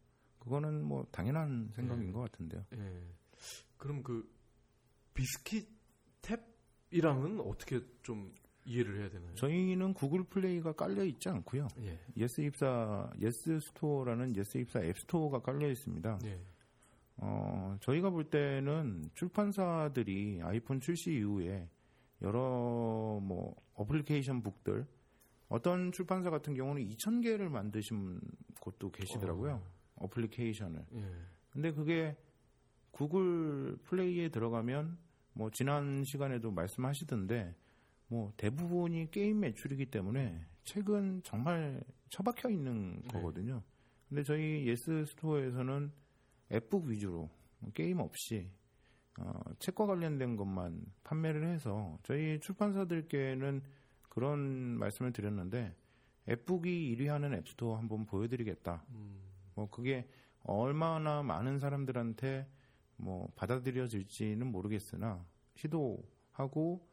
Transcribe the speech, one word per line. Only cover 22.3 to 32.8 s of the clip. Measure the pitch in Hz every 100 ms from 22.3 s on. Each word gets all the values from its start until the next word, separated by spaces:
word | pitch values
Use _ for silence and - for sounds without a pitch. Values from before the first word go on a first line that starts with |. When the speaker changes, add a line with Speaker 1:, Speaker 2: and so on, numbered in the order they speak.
| 113 131 127 120 120 117 110 110 104
Speaker 1:
뭐, | 98 92 - - -
어플리케이션 | - 104 151 147 147 131 127
북들, | 104 - - 104 139 - _ _ - _ -
어떤 | 110 180 180 180
출판사 | 180 180 185 180
같은 | 151 147
경우는 | 135 135 143
이천 | 104 110 208 240
개를 | 233 214 190
만드신 | 123 104 107 104 107 95 90 - - - -
곳도 | - - 98
계시더라고요. | - 95 120 95 87 135 127
Speaker 2:
어. | 90 - - - 95
Speaker 1:
어플리케이션을. | - 113 - 117 104 95 80 -
Speaker 2:
예. | 120 101 87 87 - _
Speaker 1:
근데 | 135 160
그게 | 151 151 165 160 147 - _ _ _ _ _